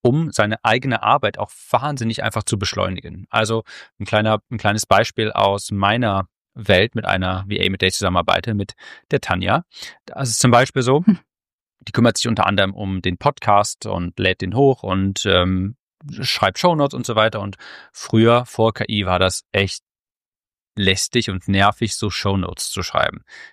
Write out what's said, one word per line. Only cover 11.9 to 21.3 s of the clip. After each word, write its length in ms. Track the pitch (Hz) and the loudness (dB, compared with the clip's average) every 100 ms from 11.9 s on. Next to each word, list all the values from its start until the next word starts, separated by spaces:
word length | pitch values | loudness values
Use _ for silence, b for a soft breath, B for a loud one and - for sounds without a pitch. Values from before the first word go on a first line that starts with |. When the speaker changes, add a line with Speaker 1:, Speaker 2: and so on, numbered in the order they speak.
Speaker 1:
kümmert 260 | - 117 - | 0 2 2
sich 100 | 120 | -2
unter 180 | 104 104 | 0 2
anderem 280 | 101 98 | 2 0
um 280 | 95 98 95 | -2 -6 -4
den 160 | 90 87 | -4 -2
Podcast 680 | 143 - - 104 104 - 104 | -2 -2 2 2 2 -4 -8
und 340 | 92 85 - | -6 -6 -2
lädt 220 | 95 92 | -2 -2
den 140 | 92 110 | -2 2
hoch 280 | 139 131 | 2 2
und, 420 | 98 95 98 98 101 | -2 -2 -2 -2 2
ähm, 520 | 90 90 92 98 123 _ _ 147 - | 2 2 0 -4 -8 _ _ -16 -8
schreibt 380 | - - 98 - | -6 0 0 2
Shownotes 340 | 180 156 139 | 0 2 0
und 120 | 127 123 | -4 -2
so 100 | 110 | 2
weiter. 240 | 110 107 | 2 0
Und 160 | 101 - B B B | -8 -12 B B B
früher, 540 | - - 113 113 120 127 | -18 0 4 6 4 2
vor 280 | - 110 | 0 0
K 100 | - - | 0 -4
I, 180 | 104 92 | -4 0
war 140 | 90 | 2
das 260 | 92 - - | 2 -2 -4
echt 320 | 101 98 - _ _ _ _ _ _ _ _ _ - | 0 0 -4 _ _ _ _ _ _ _ _ _ -2
lästig 540 | 95 95 - 120 | 0 0 0 -2
und 180 | 110 | -2